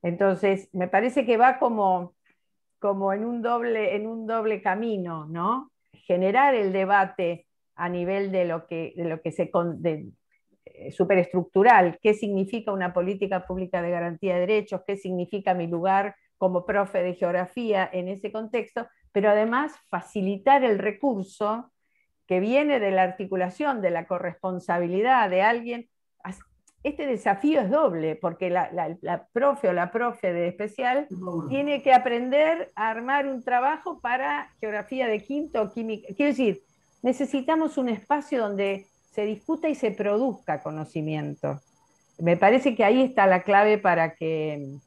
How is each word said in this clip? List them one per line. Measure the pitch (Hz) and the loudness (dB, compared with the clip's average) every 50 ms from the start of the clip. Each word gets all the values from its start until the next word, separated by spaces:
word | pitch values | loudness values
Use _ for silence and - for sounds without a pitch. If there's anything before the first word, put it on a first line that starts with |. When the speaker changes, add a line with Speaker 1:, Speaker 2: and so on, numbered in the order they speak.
Speaker 1:
Entonces, | - 175 170 170 202 196 190 175 - 196 196 190 196 _ _ | -4 -4 -2 2 2 2 2 2 2 2 0 0 -2 _ _
me | 196 180 185 | -6 -4 0
parece | - 190 220 254 240 294 254 | 2 2 2 2 0 0 2
que | 220 240 220 | 2 4 6
va | 240 262 254 254 | 6 6 4 4
como, | - 240 233 214 202 190 185 180 180 180 _ _ _ _ _ _ _ _ _ _ _ _ _ _ | 0 0 0 2 2 2 2 0 -2 -6 _ _ _ _ _ _ _ _ _ _ _ _ _ _
como | - 202 202 190 196 196 190 | -2 -2 -2 0 0 -2 -2
en | 208 214 | -2 -4
un | 233 240 240 220 | -6 -6 -4 -2
doble, | 233 240 240 233 240 226 220 214 190 185 | -2 -2 -2 -2 -2 -2 0 0 -2 -2
en | 208 214 220 | -2 -4 -6
un | 226 226 226 | -8 -8 -6
doble | 214 226 226 214 220 214 196 | -4 -4 -2 -2 -2 -2 -2
camino, | 196 208 185 202 226 233 220 196 180 175 165 160 151 151 | -2 -2 -2 -2 -2 -4 -4 -4 -4 -6 -8 -10 -10 -10
¿no? | 160 170 170 202 233 262 294 - _ _ _ _ _ | -6 -4 -2 -2 -2 -2 -4 -10 _ _ _ _ _
Generar | - _ _ 196 175 185 190 202 247 277 285 269 | -20 _ _ 0 2 2 2 4 4 4 4 4
el | 233 208 196 185 | 4 2 0 0
debate | 196 190 185 202 202 190 190 190 - 185 170 175 170 _ _ _ _ _ _ _ | 0 0 2 4 4 4 2 -2 -4 -4 -4 -4 -6 _ _ _ _ _ _ _
a | - 175 175 | -8 -6 -6
nivel | 175 180 175 175 196 196 196 196 | -4 -4 -2 -2 -2 -2 -2 -2
de | 190 185 180 | 0 0 0
lo | 175 165 165 165 | 0 -2 -6 -6
que, | _ 170 165 165 - - | _ -8 -8 -8 -8 -8
de | 175 170 | -6 -4
lo | 170 156 160 | -4 -4 -4
que | - 165 | -6 -8
se | 156 - 170 160 | -4 -2 -4 0
con-, | - 180 170 170 160 - | 0 0 0 0 -4 -4
de, | 160 170 156 151 - 101 - _ _ _ _ _ _ _ _ _ _ | -4 -4 -4 -4 -8 -16 -20 _ _ _ _ _ _ _ _ _ _
eh, | - _ - - - | -20 _ -16 -16 -16
superestructural, | - - 190 175 196 185 175 - - 185 170 - _ 190 196 240 240 208 180 175 165 - | -2 -2 2 4 4 2 2 2 0 -2 -2 0 _ 4 6 8 8 8 6 4 0 0
qué | _ 220 214 | _ 2 2
significa | 208 233 202 202 190 196 196 - 233 214 - | 2 0 -4 -2 -2 -2 -2 -4 -8 -6 -4
una | 202 196 185 180 180 | -4 -2 -4 -2 -2
política | 180 175 185 202 190 202 196 196 185 180 | -2 -2 -2 -2 -4 -4 -4 -4 -4 -4
pública | - 185 185 185 180 - 180 | -6 -8 -8 -8 -6 -4 -4
de | 170 170 | -4 -2
garantía | 175 170 170 170 170 160 - 190 180 | -4 -4 -4 -6 -8 -6 -4 -2 0
de | 180 | 0
derechos, | 180 180 214 214 208 214 202 185 - - | 0 2 0 0 0 -2 -8 -10 -6 -6
qué | 202 196 | -8 -8
significa | 196 185 185 180 175 175 - 202 196 196 185 | -6 -6 -4 -4 -4 -4 -6 -6 -2 -2 -2
mi | 180 170 165 | -2 -2 -4
lugar | 170 170 170 190 190 196 202 208 202 _ _ _ _ _ | -4 -2 0 2 2 2 0 -2 -6 _ _ _ _ _
como | 190 185 180 180 180 | -2 0 0 0 -2
profe | - 196 202 202 190 196 196 175 | 0 0 0 0 0 -2 -2 -2
de | 180 175 | -2 -2
geografía | 180 190 175 175 180 185 180 - - 240 226 208 190 185 - | -2 -2 0 0 0 -2 -2 -6 -8 -4 -2 0 0 0 -2
en | - 185 175 185 | -4 -6 -6 -6
ese | 196 196 196 208 | -8 -8 -10 -10
contexto, | 202 214 220 220 226 240 220 - _ 240 233 - _ _ _ _ | -8 -8 -10 -4 -4 -6 -6 -4 _ -10 -10 -10 _ _ _ _
pero | _ 202 196 214 | _ 2 4 4
además | 208 208 214 226 233 254 294 311 302 - _ _ | 4 4 4 2 0 0 -2 -2 -6 -14 _ _
facilitar | - 175 - - - 214 190 190 202 196 196 269 277 285 254 | -8 -8 -8 -6 -6 -4 -2 -2 -4 0 4 6 6 6 6
el | 240 214 196 | 4 2 2
recurso | 190 214 202 - - 285 240 196 190 196 - - 208 208 214 233 262 _ _ _ _ _ _ _ _ _ _ _ _ | 0 -4 -4 -2 -2 -2 -2 -2 -6 -10 -8 -4 -2 -2 -2 -4 -6 _ _ _ _ _ _ _ _ _ _ _ _
que | _ 185 185 | _ 0 0
viene | 185 214 247 277 302 302 285 254 | 0 2 2 2 2 2 0 0
de | 208 196 | 0 0
la | 185 185 185 | 2 2 2
articulación, | 180 185 - 208 196 196 185 180 180 185 - 302 294 269 233 | 0 0 -6 -8 -6 -4 -4 -4 -4 -4 -4 -4 -4 -2 0
de | 190 180 | -2 -2
la | 170 170 165 - | -2 -2 -4 -4
corresponsabilidad | 190 175 - 175 170 _ - 185 185 180 180 - 175 175 175 170 180 190 214 247 262 254 220 196 | -6 -4 -4 -8 -8 _ -8 -6 -6 -6 -4 -2 -2 -2 0 0 0 0 2 4 4 4 4 2
de | 180 185 | 2 4
alguien. | 190 214 233 240 233 233 240 240 240 _ _ _ _ _ _ _ _ | 4 4 2 0 -2 -8 -10 -10 -12 _ _ _ _ _ _ _ _
As-, | 196 185 - - _ _ _ _ _ _ _ | -14 -14 -14 -18 _ _ _ _ _ _ _
este | _ 285 294 - 311 277 | _ -8 -6 -4 -4 -4
desafío | 247 208 - 214 196 196 - 294 311 302 | -4 -2 2 0 0 2 2 2 4 4
es | 233 185 | 2 2
doble, | 233 302 320 254 170 165 156 160 156 | 2 4 2 2 2 0 -2 -4 -4
porque | 156 - 170 165 - 185 180 | -2 -4 -4 -4 -2 -2 0
la, | 175 180 170 - | 0 0 0 -2
la, | 175 175 165 156 165 - | -2 -4 -4 -4 -6 -8
la | - - 175 175 - _ _ | -6 -6 -6 -6 -6 _ _
profe | 233 254 277 277 277 - 185 | 0 2 2 0 2 0 0
o | 175 | 2
la | 175 175 175 | 2 0 -2
profe | - 233 240 240 233 - - 190 | -2 -2 -2 -2 -4 -2 -4 -2
de | 175 175 175 170 | 0 0 -2 -2
especial | 175 175 208 214 208 - 262 247 254 277 294 285 | -2 -4 -8 -8 -6 -4 -2 0 0 0 -2 -4
Speaker 2:
Sí, | 196 | -10
Mauro. | 180 185 180 175 165 151 - | -10 -10 -6 -6 -6 -6 -4
Speaker 1:
tiene | 254 277 285 294 285 277 | -2 -2 -2 0 -2 0
que | - 277 262 | 4 6 6
aprender | 247 254 254 240 240 247 254 262 285 302 311 330 330 - - _ | 6 6 4 -2 -2 -2 0 2 2 4 4 2 -2 -4 -10 _
a | - 214 220 | -4 -4 -4
armar | 220 220 233 247 269 285 277 277 | -4 -4 -4 -2 0 0 0 -2
un | 269 254 233 | -4 -6 -4
trabajo | - 247 247 247 277 311 311 - 370 339 - | 0 0 2 2 0 -2 -2 -6 -10 -10 -8
para | _ 240 240 262 262 285 294 294 285 - _ _ | _ -4 -4 -2 -2 -4 -4 -6 -8 -10 _ _
geografía | - 214 208 208 208 208 262 262 262 240 | -8 -6 -6 -6 -6 -6 -4 -4 -2 -2
de | 214 208 | -2 -4
quinto | 214 _ 277 294 302 302 - 226 | -4 _ -6 -6 -6 -4 -2 -2
o | 214 196 | -2 -2
química. | 214 233 226 220 220 208 - - 190 | -4 -8 -6 -6 -8 -8 -10 -16 -2
Quiero | - 294 294 | 0 0 0
decir, | 269 226 262 214 185 - _ _ _ _ _ _ _ _ | 2 2 2 0 0 -2 _ _ _ _ _ _ _ _
necesitamos | - 240 247 247 285 247 - 277 254 320 320 320 320 311 311 - | -2 -2 0 0 -2 -2 -2 -4 0 0 0 2 0 0 -2 -2
un | 262 247 | -2 -2
espacio | 226 208 - _ 285 294 285 - - 254 | -2 -4 -2 _ -2 -2 -2 -2 -2 -2
donde | 226 208 202 196 202 196 196 190 196 _ _ _ _ _ | -2 -2 -2 -2 0 -2 -2 -4 -8 _ _ _ _ _
se | _ - 208 | _ -6 -4
discuta | 208 220 208 _ - 320 311 330 320 | -4 -4 -6 _ -6 -6 -2 -2 -2
y | 294 | -2
se | - - 220 | 0 -2 -4
produzca | 196 - 214 208 202 214 254 269 208 - _ - 156 147 | -2 -2 -2 0 0 2 0 0 -2 -6 _ -6 -6 -6
conocimiento. | - 160 156 156 156 147 - 165 151 156 156 151 147 147 147 - - 147 143 147 _ _ _ _ _ _ _ _ _ _ _ _ | -6 -8 -8 -8 -10 -8 -6 -6 -4 -4 -4 -4 -4 -6 -8 -6 -6 -6 -6 -6 _ _ _ _ _ _ _ _ _ _ _ _
Me | 165 170 170 175 | 2 2 2 6
parece | 196 196 226 262 262 285 233 | 6 6 6 6 4 2 2
que | 214 226 | 4 4
ahí | 202 220 262 | 4 6 4
está | 262 254 262 - 196 190 | 4 2 4 4 4 6
la | 185 180 180 | 6 4 2
clave | - 202 196 208 214 214 208 | 4 4 6 6 6 4 4
para | 202 190 175 165 165 160 160 | 4 2 2 4 2 0 -2
que | _ 165 160 160 156 156 156 151 147 143 135 139 143 _ | _ -4 -4 -2 -2 -2 -4 -4 -6 -10 -12 -12 -16 _